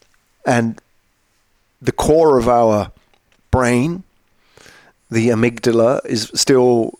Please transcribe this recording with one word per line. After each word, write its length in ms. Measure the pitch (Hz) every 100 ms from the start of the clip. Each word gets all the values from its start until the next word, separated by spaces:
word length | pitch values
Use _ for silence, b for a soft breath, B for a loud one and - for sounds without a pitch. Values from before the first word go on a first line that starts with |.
| _ _ _ _ -
And 340 | 120 117 110 _ _ _ _ _ _ _ _ _ _
the 100 | 120
core 460 | - - 156 160 131
of 100 | 117
our 420 | 120 113 104 95 - _ _ _ _ _
brain, 540 | 127 123 120 151 180 - _ _ b b b b b b _ -
the 180 | 113 113
amygdala, 720 | 110 117 117 123 113 117 139 -
is 260 | 120 107
still 600 | - - 131 123 120 113